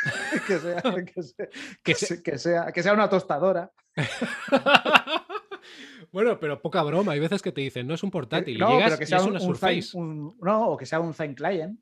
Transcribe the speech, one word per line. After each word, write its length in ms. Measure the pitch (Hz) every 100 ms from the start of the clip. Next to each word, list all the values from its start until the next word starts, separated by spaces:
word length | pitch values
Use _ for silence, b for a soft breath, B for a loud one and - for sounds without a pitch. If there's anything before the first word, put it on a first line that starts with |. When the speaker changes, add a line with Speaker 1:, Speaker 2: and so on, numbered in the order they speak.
| - -
Speaker 1:
<laughs> 320 | - - -
Que 100 | 170
sea, 220 | 170 175
que 420 | 240 180 180 185
sea, 220 | 160 - 196
Speaker 2:
Que 40 | B B B
Speaker 1:
que 100 | - 160
Speaker 2:
se- 100 | 208
Speaker 1:
se-, 160 | 170
que 140 | 170 143
sea, 340 | 170 170 151
que 120 | 180
sea 100 | 180
una 160 | 208 202
tostadora. 600 | 190 - 147 185 180 185 _ _ -
Speaker 2:
<laughs> 1300 | 131 - - - - 277 269 285 302 302 277 320 - 415 - 392 B B 269 254 160
Bueno, 280 | 185 233 196
pero 220 | 151 139
poca 200 | 165 185
broma, 300 | 147 165 202
hay 60 | 143
veces 220 | 160 196
que 100 | 185
te 100 | 147
dicen, 260 | 135 127 123
"No 60 | 165
es 80 |
un 80 | 196
portátil", 440 | 175 120 165 180 113
y 40 |
Speaker 1:
No, 100 | 208
Speaker 2:
llegas 160 | 254 220
Speaker 1:
pero 60 | -
que 40 |
Speaker 2:
y 40 | 151
Speaker 1:
sea 100 | 185
Speaker 2:
es 60 |
Speaker 1:
un, 60 | 196
Speaker 2:
una 80 | 190
Speaker 1:
un 60 | 180
Speaker 2:
Surface. 360 | 175 185 175
Speaker 1:
Zen, 200 | 214 180
un, 360 | 160 156 151 -
no, 280 | 180 220 220
o 80 | 139
que 80 | 131
sea 140 | 160
un 140 | 165
Zen 200 | 147 151
Client, 460 | 139 165 190 170 226